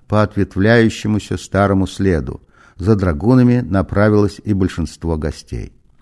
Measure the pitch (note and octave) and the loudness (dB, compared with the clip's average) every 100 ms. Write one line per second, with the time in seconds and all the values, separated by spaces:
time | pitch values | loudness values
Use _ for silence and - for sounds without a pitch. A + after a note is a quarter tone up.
0 | _ G#2+ G#2 G2+ F#2 F#2 G#2 A#2 A2+ - | _ 0 0 -2 -4 0 4 4 4 0
1 | G#2+ G#2+ - F#2+ - F#2+ G2+ F#2+ F#2 - | -4 -4 -4 -10 -4 0 2 2 -2 -2
2 | F#2+ D#2+ B1+ - _ _ _ - F2 G#2+ | 0 0 -4 -12 _ _ _ -4 0 2
3 | F#2 D2 G2+ C3 B2 B2 A#2+ F#2+ F2+ G2 | 0 0 2 4 4 2 0 -2 -2 0
4 | G#2+ G#2 G2+ - G#2+ G2 F#2 - D#2 - | 2 2 0 -4 -4 -2 -2 -2 -8 -6
5 | E2 D#2+ D2+ - - - - _ _ _ | -6 -4 -6 -8 -12 -12 -12 _ _ _